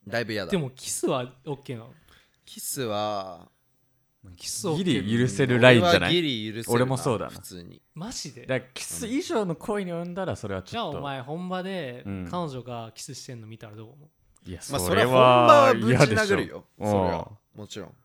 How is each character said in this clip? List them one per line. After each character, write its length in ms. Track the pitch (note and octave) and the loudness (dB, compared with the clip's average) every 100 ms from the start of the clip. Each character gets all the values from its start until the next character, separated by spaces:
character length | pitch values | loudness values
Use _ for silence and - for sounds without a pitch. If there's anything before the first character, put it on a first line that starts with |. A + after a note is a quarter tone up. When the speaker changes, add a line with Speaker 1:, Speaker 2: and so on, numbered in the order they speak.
| - | -4
Speaker 1:
だ 140 | A2+ | -4
い 40 | A2 | -2
ぶ 80 | |
嫌 120 | G#2+ F#2 | -4 -2
だ。 60 | |
Speaker 2:
で 60 | F#3+ | -2
も 120 | C3+ | -4
キ 200 | - - | -10 -10
ス 160 | - E4+ | -4 -2
は 280 | C#3 B2 - - | -2 -4 -12 -12
オ 80 | |
ッ 40 | C#3 | -12
ケ 160 | - | -10
ー 40 | A#2+ | -14
な 60 | |
の？ 100 | A#2 - _ _ _ _ _ | -14 -20 _ _ _ _ _
Speaker 1:
キ 160 | - | -14
ス 200 | - C#3+ | -10 -6
は、 680 | A#2+ G#2 G#2+ G#2 F#2+ E2+ F2+ _ _ _ _ _ _ _ G2 F2 | -4 -2 -2 -4 -8 -14 -20 _ _ _ _ _ _ _ -20 -16
Speaker 2:
キ 120 | - | -10
ス 180 | - G3 | -6 -2
オ 40 | |
ッ 40 | D#3 | -2
ケ 60 | |
ー。 200 | F3+ A#2 | 2 0
Speaker 3:
ギ 140 | G2 A#2 | 2 2
リ 20 | |
許 80 | B2 | 0
せ 180 | G2 C3 | 2 2
る 140 | B2 | 6
ラ 140 | B2 | 8
イ 60 | B2 | 8
ン 20 | |
じ 40 | A2 | 6
ゃ 40 | |
な 40 | F#2 | 4
い？ 40 | |
Speaker 1:
俺 60 | F2 | 4
は 60 | |
ギ 100 | E3+ | 2
リ 320 | D#3+ A#2 G#2+ | 0 -4 -6
許 100 | G#2+ | -8
せ 40 | A2+ | 0
る 20 | |
な、 40 | |
Speaker 3:
俺 120 | A#2 B2+ | 2 2
も 120 | B2+ | 0
そ 180 | D3 G#2+ | 0 -2
う 40 | |
だ 60 | D#2 | -4
な。 60 | |
Speaker 1:
普 80 | F#2 | -10
通 220 | - F#2 | -16 -16
に。 200 | F2 - _ | -16 -20 _
Speaker 2:
マ 160 | - G3 | -14 -12
ジ 240 | - D#3 | -10 -12
で？ 120 | B2 B2 | -14 -4
Speaker 3:
だ 140 | C3 | -4
か 60 | C3 | -4
ら 60 | |
キ 120 | - - | -14 -10
ス 200 | - G#3+ | -8 -4
以 160 | C4 | -4
上 240 | F4+ E4+ G3 | -2 -2 -2
の 100 | D#3+ | -4
行 240 | - G#3 | -4 -4
為 40 | |
に 100 | F#3 | -4
及 120 | E3+ F3 | -6 -6
ん 80 | |
だ 100 | F3 | -6
ら 120 | F#3 G2+ | -6 -6
そ 100 | G#2 | -6
れ 80 | F#2+ | -8
は 80 | |
ち 120 | F#2 A3+ | -6 -8
ょ 40 | |
っ 40 | G3 | -6
と。 60 | |
Speaker 2:
じ 40 | A#2+ | -6
ゃ 20 | |
あ 20 | |
お 0 | |
前 200 | C#3+ C3+ | -8 -8
本 280 | B2 D#3+ F3+ | -8 -8 -6
場 120 | F#3 | -6
で 420 | F#3 F#3+ C3+ B2 C#3 | -6 -8 -8 -10 -10
Speaker 3:
う 40 | |
ん。 180 | C3+ F#3 | -8 -6
Speaker 2:
彼 180 | F3+ E3 | -6 -6
女 140 | C3 | -8
が 280 | A#2 A#2+ A2+ - | -10 -12 -12 -14
キ 80 | |
ス 100 | - | -14
し 120 | B2+ - | -14 -14
て 80 | |
ん 80 | B2 | -16
の 60 | A2 | -16
見 100 | A2+ | -18
た 100 | A2 | -18
ら 80 | G#2 | -18
ど 80 | A2 | -20
う 20 | |
思 140 | C#3+ D3+ _ _ _ - | -20 -20 _ _ _ -14
う？ 40 | |
Speaker 3:
い 40 | |
や、 80 | F2+ - | -14 -6
Speaker 1:
ま 60 | C#3 | -4
あ、 20 | |
Speaker 3:
そ 160 | F2+ F#3 | 2 4
れ 100 | A#2 | 4
は 680 | B2+ B2+ B2 A#2+ - - A#2 | 6 8 8 8 8 8 4
嫌 80 | |
で 20 | A2+ | 4
し 20 | |
ょ。 40 | B2 | 6
Speaker 1:
そ 0 | |
れ 0 | |
は 0 | |
本 0 | |
場 0 | |
は 60 | C3+ | 6
ぶ 80 | A2 | 4
ち 180 | G#3+ | 2
殴 20 | G3 | 0
る 100 | F#2+ | -2
よ。 180 | E2 - _ | -10 -18 _
Speaker 3:
う 80 | G#2 | 0
ん。 20 | |
Speaker 1:
そ 40 | |
れ 60 | G2+ F#2 | 2 2
は。 200 | E2+ - G#2 _ | -2 -6 -16 _
も 140 | G#2 G#2 | -20 -14
ち 120 | G#2+ | -14
ろ 60 | E2 | -14
ん。 40 | - | -18